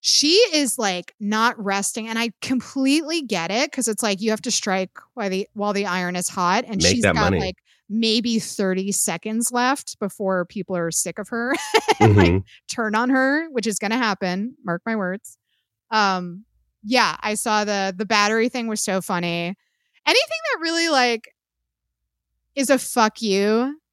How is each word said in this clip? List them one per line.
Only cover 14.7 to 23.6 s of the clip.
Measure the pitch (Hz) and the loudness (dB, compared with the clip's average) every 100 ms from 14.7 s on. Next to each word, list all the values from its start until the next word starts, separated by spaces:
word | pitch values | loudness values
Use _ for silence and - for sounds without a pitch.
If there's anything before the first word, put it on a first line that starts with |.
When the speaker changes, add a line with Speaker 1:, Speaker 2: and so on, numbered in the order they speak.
| 170 - | -6 -4
Speaker 1:
my | |
words. | 220 185 196 - - _ _ _ _ _ | -4 -2 -6 -10 -20 _ _ _ _ _
Um, | 220 202 185 180 175 220 _ _ _ | 2 4 2 -4 -10 -18 _ _ _
yeah, | 214 247 208 - | 0 2 4 2
I | 214 | -4
saw | 214 - 214 | -4 0 0
the, | 208 202 196 185 | 0 0 -2 -4
the | 208 | 0
battery | 214 208 220 233 | 2 4 4 0
thing | 254 226 | -2 -4
was | 214 | -4
so | - 190 | -2 -2
funny. | 175 185 170 170 170 196 _ _ _ _ - | -2 -2 -2 -4 -4 -8 _ _ _ _ 2
Anything | 381 622 640 640 | 2 2 -4 -6
that | 453 | -4
really, | 330 330 330 | -2 -2 2
like, | 285 247 233 - _ _ _ _ _ _ _ _ _ _ _ _ | 2 2 0 -8 _ _ _ _ _ _ _ _ _ _ _ _
is | - 269 | -4 2
a | 262 | 2
fuck | - - 214 - | 2 2 2 2
you | 226 190 202 220 | 0 2 2 2